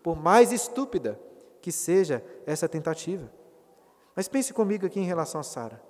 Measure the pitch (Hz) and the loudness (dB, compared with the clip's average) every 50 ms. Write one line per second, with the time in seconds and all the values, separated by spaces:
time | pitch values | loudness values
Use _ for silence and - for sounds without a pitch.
0 | - 170 165 156 151 170 196 233 240 226 240 233 - - - 262 277 - - 175 | -2 -4 -4 0 4 6 8 8 8 8 6 -2 -4 -4 -4 -6 -6 -2 -4 -4
1 | 123 110 104 - - - - - - - _ _ - 175 165 - - - 175 190 | -2 -4 -6 -6 -14 -20 -20 -20 -20 -20 _ _ -10 -8 -6 -4 0 4 4 4
2 | 190 156 135 117 - - - - - - 151 151 175 160 - 160 151 165 160 160 | 4 4 0 -4 -4 -10 -20 -12 -6 -6 -2 -2 -2 -2 -2 -2 -2 -2 -4 -4
3 | - 170 185 190 135 110 - - - - - - _ _ _ _ _ _ _ _ | -4 -6 -6 -6 -8 -14 -18 -20 -20 -20 -20 -20 _ _ _ _ _ _ _ _
4 | _ _ _ - 190 - - 269 254 - - - 220 196 208 202 190 180 - 196 | _ _ _ -6 -6 -2 -2 -2 -2 0 0 0 0 0 0 -2 -2 -4 -2 -2
5 | 190 180 180 165 156 160 - 156 139 - - 131 117 113 113 113 - | -2 -2 0 -2 -2 -4 -6 -8 -8 -8 -10 -10 -10 -10 -12 -16 -20